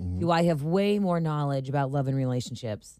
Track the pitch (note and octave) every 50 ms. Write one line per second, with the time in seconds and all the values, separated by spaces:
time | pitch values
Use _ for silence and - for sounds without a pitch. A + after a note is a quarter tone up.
0 | F2+ F2+ F2+ F2+ - E3+ E3+ E3 E3+ E3+ E3 C#3+ C#3 D#3+ E3+ G3 G3+ G3+ G#3 G#3
1 | G3+ F3+ F3 E3+ E3 D#3 D3+ D3 D3 C#3+ - C3+ C3+ C3+ C#3 D3 C#3 C3 C#3 D3
2 | C3+ C3+ C3+ C3+ C3 B2+ B2 B2 A#2+ - B2 - - A2+ G#2+ - - - - -